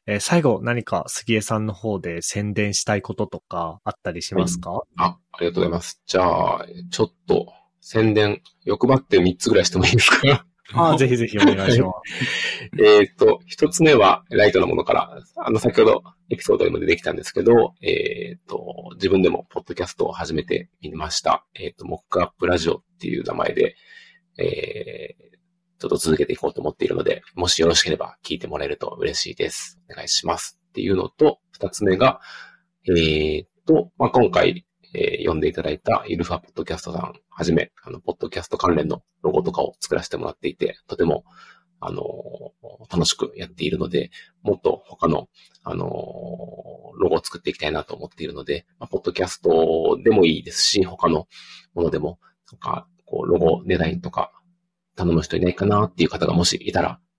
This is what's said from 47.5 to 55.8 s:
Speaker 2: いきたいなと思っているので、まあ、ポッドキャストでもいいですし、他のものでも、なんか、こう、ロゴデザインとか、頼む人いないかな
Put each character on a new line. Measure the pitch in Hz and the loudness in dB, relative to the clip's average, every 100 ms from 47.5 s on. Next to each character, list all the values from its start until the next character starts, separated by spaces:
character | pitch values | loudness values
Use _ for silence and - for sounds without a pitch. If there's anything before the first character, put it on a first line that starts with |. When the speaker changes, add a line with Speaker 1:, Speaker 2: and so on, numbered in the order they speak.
Speaker 2:
い | |
き | - | -6
た | 76 | -6
い | |
な | 76 | -6
と | - - | -8 -12
思 | 78 | -14
っ | |
て | - | -12
い | 76 | -12
る | |
の | 71 | -10
で、 | 67 73 - _ | -8 -8 -8 _
ま | 120 | -10
あ、 | |
ポ | - | -6
ッ | |
ド | - | -6
キ | 95 | -4
ャ | 90 | -6
ス | - | -2
ト | 90 82 82 82 82 82 | 2 2 2 2 0 2
で | 113 | 4
も | 104 85 | 4 4
い | 80 | 2
い | |
で | - | -4
す | - | -2
し、 | - 104 | 0 0
他 | 90 - 85 | -2 0 0
の | 80 - - - - _ 87 | 0 -4 -16 -20 -20 _ -4
も | |
の | 82 | -2
で | 73 | -2
も、 | 76 - _ _ _ | -6 -10 _ _ _
な | - | -12
ん | |
か、 | - 50 - _ _ | -8 -8 -10 _ _
こ | - | -6
う、 | - | 0
ロ | 90 | 2
ゴ | 82 - - | 4 2 0
デ | 87 | 0
ザ | 82 | 0
イ | 175 | -4
ン | |
と | - | -6
か、 | - - _ _ _ _ _ _ - | -6 -6 _ _ _ _ _ _ -4
頼 | 87 | 0
む | 82 | 2
人 | 80 85 | 0 -2
い | |
な | 90 | -2
い | - | 0
か | 98 | 0
な | 104 | 2